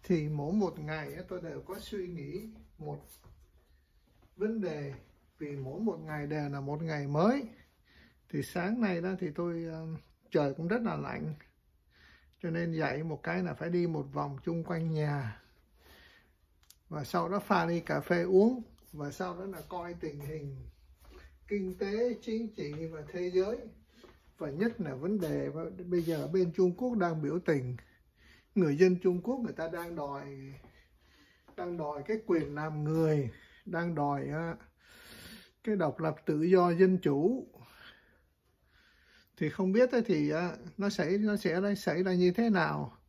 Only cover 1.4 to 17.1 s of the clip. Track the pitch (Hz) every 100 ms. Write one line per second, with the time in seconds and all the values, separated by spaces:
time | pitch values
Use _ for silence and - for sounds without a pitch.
1.4 | 170 139 156 196 - 208 180 170 139 175
2.4 | 220 220 - - 151 143 - - - -
3.4 | - _ _ _ _ _ _ _ _ -
4.4 | 214 226 180 151 143 127 - _ _ _
5.4 | 147 143 131 151 220 165 156 151 143 151
6.4 | 143 143 139 151 165 151 139 143 190 277
7.4 | - - - _ _ - - _ _ 147
8.4 | 139 175 175 240 214 175 175 185 175 147
9.4 | 175 170 165 160 160 160 - _ _ 160
10.4 | 143 135 165 226 226 151 139 131 151 151
11.4 | - _ _ _ _ _ - - _ _
12.4 | 175 165 170 160 147 131 160 151 165 175
13.4 | 180 147 160 175 170 156 139 143 143 139
14.4 | - 165 160 165 165 156 151 143 113 104
15.4 | - _ _ _ - - - - _ _
16.4 | _ _ _ - _ 151 135